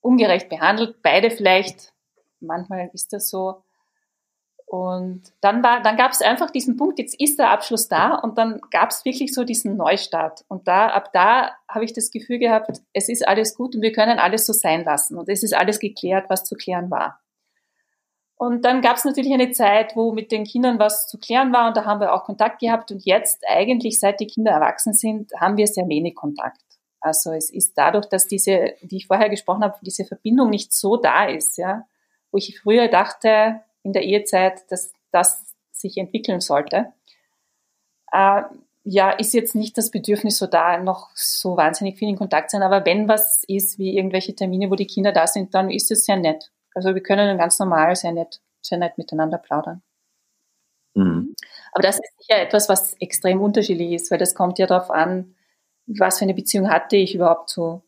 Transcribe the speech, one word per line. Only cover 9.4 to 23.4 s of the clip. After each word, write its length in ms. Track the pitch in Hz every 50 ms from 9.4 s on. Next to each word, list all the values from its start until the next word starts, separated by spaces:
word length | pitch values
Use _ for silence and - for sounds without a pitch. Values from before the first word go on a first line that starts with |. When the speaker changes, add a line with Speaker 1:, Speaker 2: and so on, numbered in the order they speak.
| 247
Speaker 1:
diesen 320 | 247 226 240 - 214 196 202
Neustart. 680 | 165 151 185 196 - - - 165 160 160 - - _ _
Und 180 | 196 185 _ 190
da, 200 | 180 190 214 226
ab 240 | - 196 - - _
da 380 | 185 180 208 233 262 233 - - - _ -
habe 160 | - 220 226
ich 80 | 226 233
das 180 | 233 220 -
Gefühl 260 | - 226 226 - 240 240
gehabt, 440 | 247 226 220 220 220 220 - - _ _
es 160 | _ 202 196 -
ist 180 | 233 233 -
alles 300 | - - 220 220 220 -
gut 200 | _ 247 262 254
und 60 | 220
wir 120 | 208 220 214
können 260 | 220 214 226 240 -
alles 260 | - 180 202 220 220
so 60 | -
sein 320 | 214 - - - 160 165 170
lassen 340 | 160 147 143 - - 151 170
und 120 | 170 -
es 120 | 202 196
ist 120 | - 208 -
alles 240 | 156 180 202 208 208
geklärt, 460 | - - - - - 180 185 196 190 -
was 140 | 190 190 -
zu 120 | - -
klären 360 | - - - 180 180 180 180
war. 300 | 160 - - - - _ _ _ _ _ _ _ _ _ _ _ _ _ _ _ _ _ _ _ _ _ _ _ _
Und 300 | _ 240 240 240 240 240
dann 160 | 247 254 262
gab's 240 | 247 240 240 240 -
natürlich 260 | 285 277 294 254 269 269
eine 180 | 254 247 247
Zeit, 440 | 247 - 233 202 202 214 220 220 -
wo 160 | 226 226 226
mit 220 | 220 220 214 _ 202
den 100 | 214 214
Kindern 360 | 208 - 240 247 254 240 214
was 280 | 214 214 208 - - -
zu 100 | - 208
klären 360 | - - 226 247 269 262 247
war 160 | 247 233 226
und 80 | 220 220
da 80 | 214
haben 160 | 214 208 202
wir 120 | 208 185 -
auch 120 | 185 -
Kontakt 340 | - 202 - 214 220 220 -
gehabt 320 | - 226 226 226 226 -
und 140 | 202 196 -
jetzt 380 | - 262 330 320 - - -